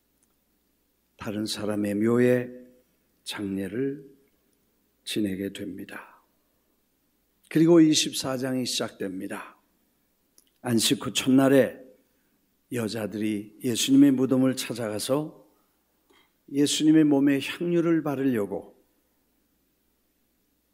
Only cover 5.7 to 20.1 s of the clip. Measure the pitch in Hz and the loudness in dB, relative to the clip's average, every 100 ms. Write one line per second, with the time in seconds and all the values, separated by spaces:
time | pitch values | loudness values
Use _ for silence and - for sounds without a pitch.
5.7 | 95 101 - - - _ _ _ _ _ | -12 -14 -18 -20 -20 _ _ _ _ _
6.7 | _ _ _ _ _ _ _ - 156 160 | _ _ _ _ _ _ _ -4 2 6
7.7 | 170 156 151 151 131 135 131 131 127 120 | 8 6 4 0 -4 -6 -6 -4 -4 -4
8.7 | - 117 - 95 92 101 107 - - _ | -4 -6 -8 -10 -8 -10 -12 -16 -20 _
9.7 | _ _ _ _ _ _ _ _ _ 123 | _ _ _ _ _ _ _ _ _ -2
10.7 | 117 - 139 123 - - 131 135 139 110 | 0 0 -2 -4 -4 2 4 6 4 4
11.7 | - - _ _ _ _ _ _ _ _ | -2 -18 _ _ _ _ _ _ _ _
12.7 | 123 110 110 104 104 110 104 107 - 131 | -6 -6 -6 -8 -6 -6 -6 -10 -8 -4
13.7 | 110 - 135 143 131 131 131 131 127 - | -2 2 6 6 4 2 2 2 0 -6
14.7 | 117 113 104 - 135 151 - - _ _ | -8 -8 -6 -4 -4 -4 -12 -20 _ _
15.7 | _ _ _ _ _ _ _ - 139 143 | _ _ _ _ _ _ _ -6 0 0
16.7 | 143 151 156 151 139 143 139 131 - 170 | 2 4 6 6 4 2 0 -2 -6 -2
17.7 | 170 170 165 147 135 135 117 98 90 - | 0 2 0 -2 -2 0 0 -2 -6 -12
18.7 | - _ _ _ _ _ _ _ _ _ | -20 _ _ _ _ _ _ _ _ _
19.7 | _ _ _ _ | _ _ _ _